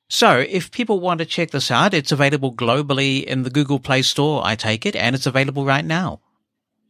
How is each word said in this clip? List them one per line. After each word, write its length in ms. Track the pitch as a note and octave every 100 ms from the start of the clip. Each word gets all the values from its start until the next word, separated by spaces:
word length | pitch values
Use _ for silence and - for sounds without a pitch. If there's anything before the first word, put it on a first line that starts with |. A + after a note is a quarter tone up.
| -
So 360 | - A3+ C3 C#3+
if 220 | F3+ E3
people 300 | - A#3 G3+
want 200 | F3+ E3
to 60 | E3
check 260 | - D#3+
this 200 | C#3 -
out, 220 | B2 F#3+
it's 180 | F3+ C3+
available 420 | C#3+ C#3 C#3+ C3+
globally 680 | A#2+ A#2 C3+ C#3+ C3+ C#3 C3+
in 180 | - C3
the 80 | B2+
Google 300 | C3+ C#3 C#3
Play 240 | - C3
Store, 420 | B2+ - D3 D3 F#2+
I 100 | G#2+
take 300 | A2 A2 G3+
it, 100 | G#3
and 200 | A#2 C3
it's 100 | C3+
available 400 | B2+ C3+ C#3 C#3
right 200 | C#3 D#3+
now. 340 | E3 F3 - _ _ _ _ _ _ _